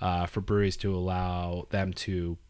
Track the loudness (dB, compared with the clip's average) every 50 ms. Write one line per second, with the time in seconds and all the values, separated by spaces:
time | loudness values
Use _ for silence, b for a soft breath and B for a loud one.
0 | -2 0 2 2 0 0 -2 -4 0 2 4 4 4 4 2 0 0 0 0 0
1 | 0 0 0 0 0 0 -2 -2 -2 -2 -4 -4 -4 -2 -2 0 0 0 -2 -4
2 | -4 -2 -2 0 0 -2 -4 -6 -8 -14